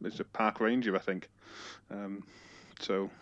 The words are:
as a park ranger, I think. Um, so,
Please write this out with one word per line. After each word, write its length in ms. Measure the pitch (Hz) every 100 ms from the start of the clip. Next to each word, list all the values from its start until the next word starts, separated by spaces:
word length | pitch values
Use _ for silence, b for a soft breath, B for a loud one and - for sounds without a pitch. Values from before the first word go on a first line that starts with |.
as 140 | 90 -
a 40 |
park 360 | - - 107 -
ranger, 360 | 110 123 113 95
I 40 |
think. 280 | - 92 - _ B B B B -
Um, 320 | 101 101 98 - B B B B B
so, 320 | - 98 98 -